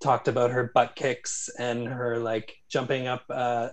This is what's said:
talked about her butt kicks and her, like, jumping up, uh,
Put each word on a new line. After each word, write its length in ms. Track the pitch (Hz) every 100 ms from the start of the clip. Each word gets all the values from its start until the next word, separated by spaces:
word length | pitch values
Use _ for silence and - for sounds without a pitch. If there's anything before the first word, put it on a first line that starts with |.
talked 260 | 135 120 -
about 240 | 123 123
her 200 | 127 120 127
butt 200 | 120 -
kicks 540 | 135 123 - - - -
and 300 | 123 117 117
her, 300 | 127 123 117
like, 340 | 113 110 - - -
jumping 380 | 139 123 131 127
up, 160 | 127 -
uh, 400 | 131 123 120 120